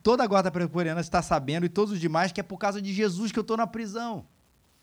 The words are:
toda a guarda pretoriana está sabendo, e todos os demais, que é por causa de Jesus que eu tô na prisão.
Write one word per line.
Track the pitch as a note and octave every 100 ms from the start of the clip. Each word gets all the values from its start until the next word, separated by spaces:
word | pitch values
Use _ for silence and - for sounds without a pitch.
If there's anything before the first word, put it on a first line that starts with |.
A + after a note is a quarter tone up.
toda | G#3+ B3+
a | A#3
guarda | G3 F#3
pretoriana | E3+ E3+ E3 E3 E3
está | E3 F3+
sabendo, | - D#3+ C3+ E3 F3
e |
todos | F3 G#3
os | G3
demais, | E3 D#3+ F#3
que | F#3+
é |
por | - F#3
causa | G3+ G3+
de | G3
Jesus | G3 G#3+ F3 A3
que | A#3
eu | G#3
tô | A3+
na | A#3
prisão. | A3+ A3 G#3+ A#3 F#3+ - _ _ _ _ _